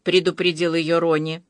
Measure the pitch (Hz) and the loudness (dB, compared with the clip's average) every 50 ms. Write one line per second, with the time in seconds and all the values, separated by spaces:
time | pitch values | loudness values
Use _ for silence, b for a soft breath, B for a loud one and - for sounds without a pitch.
0 | _ 180 175 180 165 180 160 - 190 180 165 156 180 165 160 170 160 156 170 170 | _ 0 2 2 2 0 -2 0 -2 -2 -2 0 -2 0 0 0 0 0 0 2
1 | 165 165 160 156 156 160 160 165 175 _ | 2 2 2 0 0 -4 -8 -10 -12 _